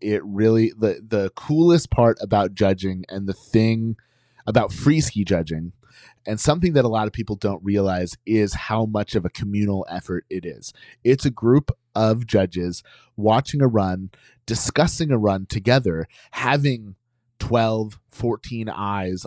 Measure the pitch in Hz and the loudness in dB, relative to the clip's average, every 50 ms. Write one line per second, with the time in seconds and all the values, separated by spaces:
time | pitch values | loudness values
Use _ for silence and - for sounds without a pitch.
0 | - 107 104 92 - 104 98 101 110 113 113 113 113 - - 110 110 101 82 64 | -4 -2 -2 -2 -4 -4 -2 2 4 4 4 4 4 2 0 0 0 0 0 -2
1 | 107 110 113 101 98 95 - - - - 151 160 170 175 170 151 - - - - | -6 -4 -2 -2 -2 -2 -6 -8 -4 -2 2 4 6 6 6 4 2 0 2 4
2 | 120 117 110 - 104 98 110 101 98 92 98 - 104 98 95 92 95 95 92 92 | 4 4 4 0 -2 0 2 2 2 0 0 0 2 2 2 0 -2 -6 -6 -6
3 | 90 - 95 98 101 95 95 - - - - 110 110 113 113 113 113 113 113 - | -10 -10 -10 -8 -6 -6 -8 -8 -6 0 2 2 4 2 2 0 -2 -4 -6 -8
4 | _ _ _ _ _ _ _ _ - 113 107 123 107 - 87 - - 143 156 160 | _ _ _ _ _ _ _ _ -4 0 0 0 0 0 -4 0 2 2 2 2
5 | 143 - - 107 98 - 98 85 82 78 80 78 85 87 - _ _ _ _ - | 2 -2 -2 -4 -2 0 0 -2 -2 -4 -6 -8 -8 -10 -14 _ _ _ _ -20
6 | - - _ _ - - 110 107 - 151 151 175 175 175 156 139 123 117 110 110 | -20 -20 _ _ -8 -8 -6 -2 0 0 2 2 2 2 4 4 2 2 2 0
7 | 107 107 - - 107 - 104 98 - 101 98 82 92 101 101 101 98 95 92 90 | -2 -2 -4 -6 -6 -6 -6 -4 -2 -4 -4 -2 -2 0 2 2 2 2 0 -2
8 | 90 85 - - - 98 110 110 104 98 - - - - 110 113 113 110 104 104 | -4 -6 -8 -10 -4 0 2 2 2 2 -2 -6 -6 -4 -2 -2 -2 -2 -2 -4
9 | 101 - - 107 85 92 - - 107 101 101 104 104 101 98 95 - - 85 92 | -4 -2 -4 -4 -4 -4 -6 -6 -6 -4 -2 0 0 0 0 -2 -4 -6 -10 -10
10 | - - 90 87 - - 92 92 82 85 69 50 - - - _ - - - _ | -8 -6 -8 -8 -8 -8 -10 -8 -8 -10 -14 -14 -16 -18 -18 _ -20 -20 -12 _
11 | - 117 135 139 - 139 113 - 110 117 127 147 - - - _ _ _ - 110 | 2 2 2 4 2 -2 -2 0 2 4 4 4 4 0 -6 _ _ _ -2 0
12 | 110 110 110 120 120 110 - 101 95 87 85 90 87 90 87 - - _ - _ | 2 2 2 0 -2 0 0 0 0 0 -2 -4 -6 -6 -6 -8 -12 _ -20 _
13 | _ _ - 104 101 107 110 123 139 - - 143 139 127 110 107 95 92 92 92 | _ _ -8 -2 0 2 2 2 0 -2 0 2 2 2 4 2 0 0 -2 -4
14 | 95 95 _ _ _ _ _ _ - - 113 - - - - - 160 165 - - | -8 -12 _ _ _ _ _ _ -8 -6 -6 -4 -4 -2 0 2 2 2 0 -2
15 | 165 147 131 110 104 101 95 95 95 - 120 110 95 117 127 135 120 92 82 80 | -2 0 2 2 2 2 0 0 -4 -6 -6 -2 0 2 2 2 2 0 -2 -4
16 | 80 - _ _ - _ - - - 123 139 147 139 143 127 113 107 101 95 _ | -6 -8 _ _ -20 _ -10 -4 -2 0 0 2 2 0 -2 -4 -8 -16 -20 _
17 | _ _ _ _ _ _ _ - - - 120 117 113 110 110 110 110 107 - - | _ _ _ _ _ _ _ -10 -6 -2 0 0 2 2 0 -2 -4 -6 -10 -18
18 | _ _ - - 123 120 107 - - - 120 113 110 107 65 - 101 101 101 101 | _ _ -12 -6 -4 -4 -4 -4 -8 -10 -10 -8 -8 -8 -8 -8 -6 -6 -4 -4
19 | 92 90 92 90 - | -4 -4 -6 -6 -10